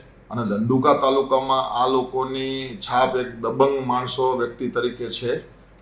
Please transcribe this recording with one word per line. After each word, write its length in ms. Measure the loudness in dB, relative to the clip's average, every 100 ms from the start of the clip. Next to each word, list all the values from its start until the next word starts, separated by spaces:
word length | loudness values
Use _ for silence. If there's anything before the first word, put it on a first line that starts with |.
| -14 -20 -10
અને 140 | -4
ધંધુકા 500 | -2 0 2 4 4
તાલુકામાં 760 | 4 4 2 2 2 2 0 0
આ 180 | 0 2
લોકોની 880 | 2 0 -2 -4 -4 -6 -6 -8 -10
છાપ 400 | -2 2 2 0
એક 180 | -4 -4
દબંગ 520 | -4 2 4 4 0
માણસો, 500 | 0 -2 0 0 2
વ્યક્તિ 320 | -2 -4 -4
તરીકે 360 | -2 -2 -4 -8
છે. 500 | -6 -4 -4 -6 -20 -20 -20